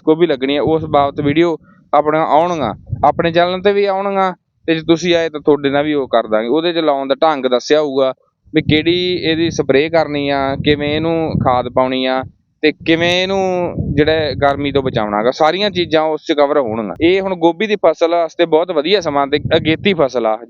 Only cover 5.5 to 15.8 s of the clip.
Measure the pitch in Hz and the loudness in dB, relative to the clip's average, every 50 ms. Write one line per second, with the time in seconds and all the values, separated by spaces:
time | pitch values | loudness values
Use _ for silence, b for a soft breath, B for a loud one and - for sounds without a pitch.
5.5 | 147 147 143 139 135 143 147 151 151 143 131 123 - 113 113 110 107 107 113 120 | 2 2 2 0 0 0 0 0 -2 -2 -2 0 0 0 0 0 -2 -2 0 0
6.5 | 135 160 160 175 165 165 160 151 139 139 139 135 135 135 160 160 156 139 127 127 | 0 0 0 0 -2 0 0 0 0 0 0 -2 0 2 2 2 2 0 0 0
7.5 | 123 120 - - 147 151 156 143 131 135 135 131 127 - _ _ _ _ _ - | 0 0 2 2 2 2 2 0 0 0 0 0 -2 -6 _ _ _ _ _ -4
8.5 | - 156 147 - 147 151 131 165 175 180 180 180 180 170 - 160 160 160 170 170 | -4 -2 0 2 0 2 2 0 0 0 -2 -2 -4 -2 -2 -2 -2 0 -2 -2
9.5 | 147 156 143 - 135 135 151 160 165 165 156 147 147 143 143 139 139 139 135 135 | -2 -4 -2 2 2 2 2 2 0 0 0 0 -2 -4 -2 -2 -2 -2 -2 -2
10.5 | 139 147 156 151 147 143 147 147 147 156 160 165 165 165 160 147 95 - - 139 | -4 -2 0 0 0 0 0 -2 -2 -2 -2 -2 -2 -2 -2 -2 -2 -2 0 0
11.5 | 123 123 120 127 123 131 131 131 131 131 131 131 131 131 131 135 - _ _ _ | 0 0 -2 -2 -2 -2 0 0 -2 -2 -2 -2 -2 -4 -4 -8 -14 _ _ _
12.5 | _ _ - 151 143 - - 156 165 160 170 175 175 180 185 190 196 196 190 185 | _ _ 0 0 0 0 0 0 0 2 2 0 0 0 0 0 -2 -2 0 -2
13.5 | 180 180 175 165 95 - - - 143 139 143 151 156 160 156 143 131 131 139 139 | -2 -2 -4 -4 -6 -6 -6 -4 0 0 2 2 0 0 -2 -4 -2 0 0 0
14.5 | 139 139 143 143 135 139 131 131 123 120 107 104 101 104 107 123 135 - 156 156 | 0 0 -4 -2 -2 -2 -2 -2 -2 -2 -2 -2 -2 0 0 0 0 2 2 2
15.5 | 165 190 208 208 170 180 | 2 0 -2 -2 -2 -2